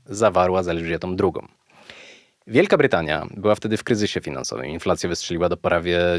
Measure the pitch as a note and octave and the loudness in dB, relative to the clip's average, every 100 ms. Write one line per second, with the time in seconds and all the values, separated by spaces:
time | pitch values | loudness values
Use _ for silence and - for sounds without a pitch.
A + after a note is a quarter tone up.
0 | - G2+ G#2+ F#2 F#2 F#2 F2 E2 E2 E2 | -12 0 2 4 2 2 0 -2 -4 -4
1 | F#2 F#2 G2 - - _ _ _ - - | -4 0 0 -2 -10 _ _ _ -20 -20
2 | - - _ _ - A#2 G3+ F#3 C#3 F2+ | -20 -20 _ _ -2 2 4 4 4 2
3 | D#2 D#2 D#2+ G#2 G#2+ G#2 G#2+ G#2+ - A2 | 0 -2 -4 -2 0 2 0 -2 0 0
4 | G#2 F#2 - C2+ B1+ A1+ C2 D2 F#2+ E2+ | 0 -2 -6 -8 -8 -8 -8 -4 -2 -2
5 | F2+ E2+ - E2+ F2 F2 F2 F2 F2 F2 | -2 -6 -4 0 0 0 0 0 2 2
6 | F2 | 2